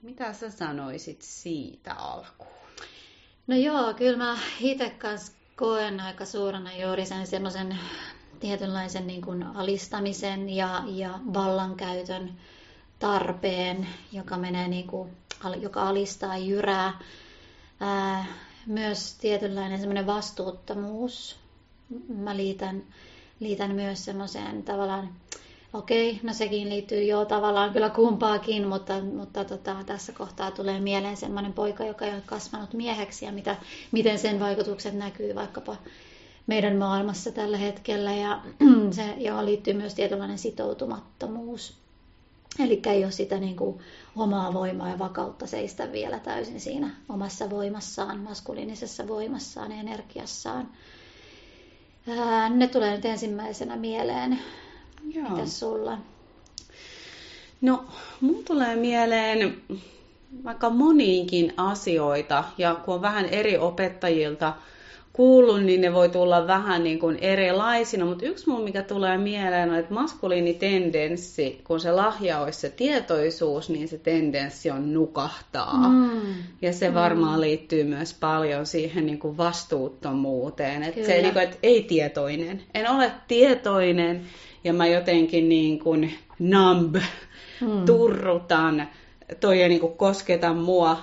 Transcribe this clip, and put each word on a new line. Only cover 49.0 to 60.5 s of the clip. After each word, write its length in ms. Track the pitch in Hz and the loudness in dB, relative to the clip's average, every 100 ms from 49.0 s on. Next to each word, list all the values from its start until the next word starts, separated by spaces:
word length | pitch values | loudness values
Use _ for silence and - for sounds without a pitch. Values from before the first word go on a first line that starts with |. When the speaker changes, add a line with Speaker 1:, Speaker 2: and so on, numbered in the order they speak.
| 208 | -10
Speaker 2:
voimassaan 640 | 214 220 269 - - 214 | -8 -8 -10 -12 -12 -12
ja 60 | 214 | -10
energiassaan. 880 | 214 214 - - 220 - - 254 - - - - - - - - - - - _ _ _ 240 233 | -12 -12 -14 -16 -14 -12 -10 -8 -10 -16 -20 -20 -20 -20 -20 -20 -20 -20 -20 _ _ _ -10 -4
Ää, 320 | 233 226 220 | 0 2 2
ne 180 | 247 254 | 4 4
tulee 280 | 254 208 208 | 2 0 -2
nyt 100 | 226 | -4
ensimmäisenä 680 | 214 220 208 220 208 247 233 | -4 -6 -8 -10 -10 -10 -8
mieleen. 640 | 226 226 226 - 123 254 - - - - - - 302 | -6 -4 -4 -2 -2 -2 -4 -16 -20 -20 -20 -16 -10
Speaker 1:
Joo. 160 | 320 262 | -8 -6
Speaker 2:
Mitäs 300 | 175 214 - | -4 -6 -6
sulla? 380 | 220 220 220 220 - - - _ _ - - - - - - - - - - _ | -6 -4 -6 -8 -12 -20 -20 _ _ -18 -18 -20 -20 -20 -20 -20 -20 -20 -20 _
Speaker 1:
No, 240 | 254 254 - - - - | 2 2 -2 -16 -18 -2
mun 220 | 269 403 - | 0 0 0
tulee 280 | 302 240 233 | 0 2 0
mieleen 800 | 240 233 233 226 220 220 190 - - 190 - - - _ _ 254 | 2 2 2 2 2 2 0 -2 -10 -12 -12 -20 -20 _ _ -14
vaikka 260 | 247 | -12